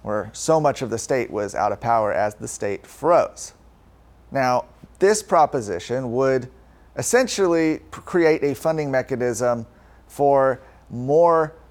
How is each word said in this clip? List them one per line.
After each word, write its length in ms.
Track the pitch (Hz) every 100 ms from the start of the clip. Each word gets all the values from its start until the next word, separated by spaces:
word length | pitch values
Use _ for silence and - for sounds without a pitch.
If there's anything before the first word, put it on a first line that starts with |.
where 260 | 110 107 107
so 260 | - - 160
much 220 | 151 -
of 80 | 120
the 80 | 110
state 340 | - 135 -
was 240 | 104 101
out 160 | 64 104
of 80 | 101
power 320 | 117 117 104
as 240 | 87 104
the 120 | - 113
state 380 | - 104 98
froze. 680 | - - 147 170 95 - - _ - _ _ _ _ _ -
Now, 340 | 135 131 123 - - - -
this 240 | 190 214
proposition 880 | - 175 147 139 104 87 - 123 127
would 400 | 120 135 131 127 - - _ - -
essentially 800 | 127 240 254 - 190 165 160 156
p-, 240 | - -
create 420 | - 185 165 156
a 100 | 143
funding 380 | 131 160 160 143
mechanism 760 | 131 123 127 123 110 123 117 113 - - - -
for 540 | - 143 139 135 123 - - -
more 680 | 120 127 156 170 165 156 - -